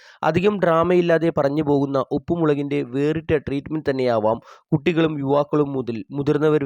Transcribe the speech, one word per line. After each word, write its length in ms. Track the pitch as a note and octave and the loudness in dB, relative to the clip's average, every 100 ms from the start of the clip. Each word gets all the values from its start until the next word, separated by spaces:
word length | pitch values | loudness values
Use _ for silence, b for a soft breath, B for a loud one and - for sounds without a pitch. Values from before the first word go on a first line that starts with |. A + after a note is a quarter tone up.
| B B | B B
അധികം 320 | D3+ E3 G3 G#3 | -2 0 0 2
ഡ്രാമയില്ലാതെ 680 | F3 E3 E3+ F3+ E3+ E3 E3 D#3+ | 2 2 2 2 4 2 2 0
പറഞ്ഞു 280 | C#3 C#3+ D3 | 0 0 0
പോകുന്ന 320 | C#3+ C#3 C#3 B2+ C#3+ | 2 2 -2 -2 -4
ഉപ്പുമുളകിൻ്റെ 640 | - E3+ D#3 C#3+ C#3+ D3 C3 | -2 0 2 0 -2 -4 -4
വേറിട്ട 460 | B2+ D3 D#3 D#3+ D#3+ - | -2 -2 -2 -2 -2 -2
ട്രീറ്റ്മെന്റ് 420 | C#3 - D#3 D3 | -6 -6 -6 -4
തന്നെയാവാം 500 | C3+ B2+ A#2 G#2+ A2+ - B B | -2 0 2 2 0 -6 B B
കുട്ടികളും 420 | D#3 D3 D#3+ E3 D3+ | -2 0 0 0 -2
യുവാക്കളും 460 | C#3 C#3+ D3 D3+ C#3+ C3+ | 0 0 2 0 0 -2
മുതൽ 220 | A#2 A2+ - C#3 | -6 -8 -8 -6
മുതിർന്നവർ 460 | C#3 D3 D#3 D3+ | -2 0 2 2